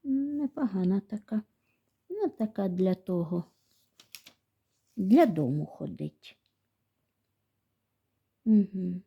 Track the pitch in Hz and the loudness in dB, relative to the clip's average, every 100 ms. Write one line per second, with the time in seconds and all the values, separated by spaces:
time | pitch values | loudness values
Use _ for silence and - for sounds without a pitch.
0 | 277 269 277 294 277 - 262 190 180 196 | -2 -2 -2 -4 -4 -2 -4 0 0 0
1 | - 214 - 214 - _ _ _ _ _ | -2 -12 -6 -6 -6 _ _ _ _ _
2 | _ 392 381 - 214 - 196 180 185 185 | _ -4 -4 -2 -6 -2 -4 0 0 0
3 | - 180 165 175 - _ _ _ _ _ | -2 -4 -2 -4 -6 _ _ _ _ _
4 | - - - _ _ _ _ _ _ - | -20 -20 -20 _ _ _ _ _ _ -6
5 | 190 254 302 160 131 151 151 - 156 - | 4 6 6 2 -2 -2 -6 -10 -14 -10
6 | 151 _ - _ _ _ _ _ _ _ | -10 _ -20 _ _ _ _ _ _ _
7 | _ _ _ _ _ _ _ _ _ _ | _ _ _ _ _ _ _ _ _ _
8 | _ _ _ _ 226 214 196 190 180 180 | _ _ _ _ 4 4 4 -4 -6 -8